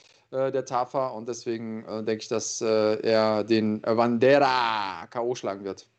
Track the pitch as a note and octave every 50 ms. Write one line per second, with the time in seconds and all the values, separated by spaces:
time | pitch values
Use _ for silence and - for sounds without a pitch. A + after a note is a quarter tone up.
0 | _ _ _ _ _ - - C3 C3+ C3+ C3 C3+ B2+ - C3+ B2 B2+ B2 - C#3
1 | C3 C3 A#2+ A2 A#2 B2 A#2+ A#2+ - B2 A#2 A2+ A2+ A2+ A2 A2 A#2 - G2+ A2
2 | A2 A2+ A2+ A2 - - A#2+ A2 G#2 - - - B2 A2 A2 A2 G#2+ G#2+ G#2+ G#2+
3 | - A2+ A2 A2 A2 A2 G#2+ G#2+ G2+ A2 A2+ A2 A2 G#2+ G#2+ G#2+ - A#2 A2+ A2+
4 | A#2+ A#2+ A#2+ A#2 C3+ C3 C#3 C#3+ C#3 C3 B2+ B2+ A#2+ A2+ A2 G#2+ G2+ F#2+ F2+ E2
5 | F2 - - B2 A#2 A#2+ B2 - - G#2+ G2 G2 G2+ F#2+ F#2 - - _ _